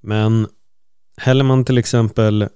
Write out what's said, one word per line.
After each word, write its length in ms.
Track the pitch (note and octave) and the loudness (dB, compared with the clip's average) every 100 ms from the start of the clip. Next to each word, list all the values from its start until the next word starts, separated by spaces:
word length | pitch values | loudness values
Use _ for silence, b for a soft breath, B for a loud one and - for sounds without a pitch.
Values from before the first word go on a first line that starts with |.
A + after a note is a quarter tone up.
Men 480 | - G#2+ G#2+ A2+ G#2+ _ _ - _ _ _ - | -4 -2 0 0 -2 _ _ -20 _ _ _ -8
häller 280 | - C3 | 0 2
man 200 | C3+ C3 | 2 0
till 140 | B2 B2+ | 2 0
exempel 680 | A2+ A#2+ A2 A2 A2 G#2 G2+ | 0 0 0 0 0 0 -4